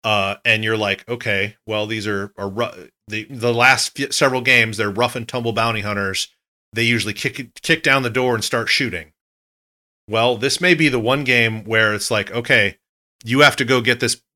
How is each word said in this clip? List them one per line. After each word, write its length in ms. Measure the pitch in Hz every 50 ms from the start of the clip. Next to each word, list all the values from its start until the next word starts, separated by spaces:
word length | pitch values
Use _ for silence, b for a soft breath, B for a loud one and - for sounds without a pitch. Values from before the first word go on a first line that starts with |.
| -
Uh, 320 | 113 107 104 95 98 101 - _
and 180 | 120 113 110 110
you're 140 | 110 113
like, 300 | 110 107 101 98 98 - -
"Okay, 480 | 123 117 - 117 104 98 98 104 107 _ _
well, 180 | - 110 107 107
these 220 | 107 113 113 101
are, 240 | 107 104 98 98 101 _
are 120 | - 101 101
ru-, 400 | 98 107 117 104 - 92 85 - _ _ _ -
the, 160 | 107 107 107 -
the 240 | 139 120 107 120 120
last 420 | 117 120 131 131 - - - _
few, 140 | - 139 -
several 280 | - - 151 135 127 127
games, 360 | 123 135 127 120 113 113 104
they're 120 | 104 110 104
rough 260 | 98 104 120 120 -
and 120 | 127 113
tumble 240 | - - 127 117 117
bounty 300 | 110 113 113 117 113 110
hunters. 480 | 101 104 104 101 101 98 90 - - - _ _ _ _ _ _ _ _
They 120 | - 113 117
usually 300 | 117 120 113 98 107 98
kick, 480 | - - 139 - - 131 117 _ -
kick 220 | - - - 160 -
down 200 | 151 135 135 131
the 60 | 120
door 240 | 110 127 127 127 120
and 100 | 110 101
start 260 | - - 117 113 -
shooting." 420 | - - 143 117 87 87 80 _ _ _ _ _ _ _ _ _ _ _ _ _ _ _ _ _ _ _ _
Well, 300 | - 104 110 113 123 123
this 240 | 107 110 131 - -
may 120 | 175 180 175
be 140 | 151 160
the 120 | 147 131 123
one 260 | 107 117 131 143 143
game 400 | 123 127 120 117 113 113 110 101
where 280 | 107 113 113 110 107 107
it's 160 | 104 - -
like, 220 | 117 104 98 -
"Okay, 460 | - 120 120 - 139 117 101 101 - _ _ _ _ _ _ _ _ _ -
you 160 | 110 120 135
have 160 | 147 143 -
to 80 | - 135
go 160 | 113 135 127
get 180 | 117 123 120 113
this, 220 | - 113 - - _ _ _